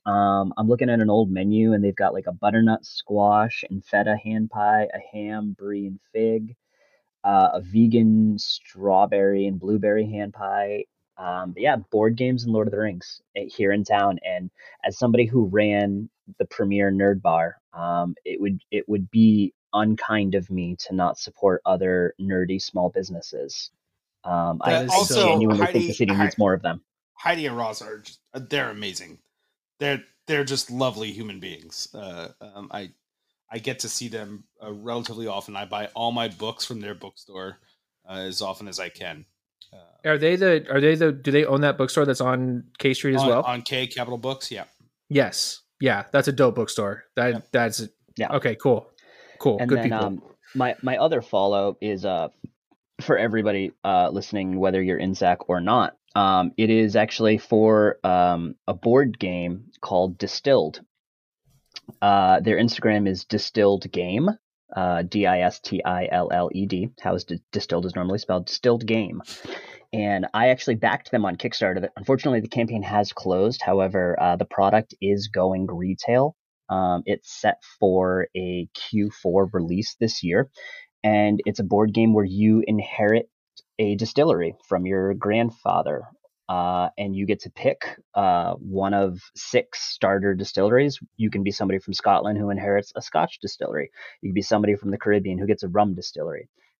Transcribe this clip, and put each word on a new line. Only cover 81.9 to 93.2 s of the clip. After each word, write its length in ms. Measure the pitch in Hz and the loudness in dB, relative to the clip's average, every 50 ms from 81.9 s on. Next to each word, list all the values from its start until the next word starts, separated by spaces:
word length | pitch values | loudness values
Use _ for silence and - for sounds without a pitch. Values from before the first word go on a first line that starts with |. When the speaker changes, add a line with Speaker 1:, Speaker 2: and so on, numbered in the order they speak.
| 98 | 4
Speaker 1:
game 220 | 113 113 113 110 | 4 4 4 6
where 100 | 107 101 | 4 2
you 380 | 92 92 101 107 110 110 113 110 | 2 0 2 4 4 4 4 4
inherit 600 | - 110 104 - - - - 107 104 110 117 117 - _ _ _ _ _ - - _ _ - | 2 -2 -2 -4 -6 -4 0 2 4 4 2 2 -2 _ _ _ _ _ -20 -20 _ _ -2
a 180 | 110 101 104 | -2 0 0
distillery 580 | 98 113 110 - 139 147 165 120 85 85 82 - _ _ - | -2 -4 -2 0 2 4 4 4 2 0 -2 -4 _ _ -4
from 180 | 98 92 90 | -2 -2 0
your 280 | 92 98 95 95 98 101 | 0 0 0 0 0 -2
grandfather. 920 | 104 - 101 107 113 117 117 117 _ - - 92 - - - 76 - - - - _ _ _ _ _ _ - | -2 -2 0 2 2 0 0 -2 _ -2 0 0 0 0 -2 -4 -6 -8 -12 -20 _ _ _ _ _ _ -6
Uh, 420 | 92 90 87 90 90 90 87 87 - - | -4 -2 -2 0 0 0 -2 -2 -4 -6
and 180 | 101 101 95 | -6 -6 -4
you 80 | 95 101 | -4 -2
get 140 | 98 104 - | -2 -2 -4
to 100 | - - | -6 -12
pick, 480 | - - - 131 - - - - - - _ _ - | -10 -4 -2 -2 -2 -2 -6 -14 -14 -16 _ _ -4
uh, 400 | 101 101 95 90 87 85 87 87 | 0 2 2 2 2 0 -2 -6
one 380 | 87 - 95 95 95 95 98 101 | -8 -8 -6 -4 -2 0 0 2
of 260 | 101 98 95 90 90 - - - | 2 2 0 -2 -6 -12 -18 -18
six 460 | - - - - 123 - - - - | -16 -6 -2 0 0 0 -2 -8 -12
starter 540 | - - - - - 98 98 98 95 101 98 | -10 -10 -6 -2 0 2 2 2 2 0 0
distilleries. 640 | 92 101 - - - 98 104 120 127 143 143 135 - - - _ | 0 -2 -6 -2 0 2 4 4 4 4 2 -2 -6 -12 -14 _
You 140 | - 110 107 | -4 -4 -2
can 120 | - 101 98 | -2 -2 -2
be 80 | 101 | -2
somebody 280 | 95 - 104 95 95 95 | -2 -2 -2 -2 -2 -2
from 140 | - - 95 | -4 -6 -6
Scotland 440 | - - 104 98 - - 104 104 104 | -2 2 2 4 4 2 0 -2 -2
who 120 | 104 101 | -2 -2
inherits 420 | 101 95 98 101 98 101 101 - - | -2 -2 0 0 0 0 0 -2 -8
a 60 | - - | -12 -8
Scotch 360 | - - 78 | -4 -2 0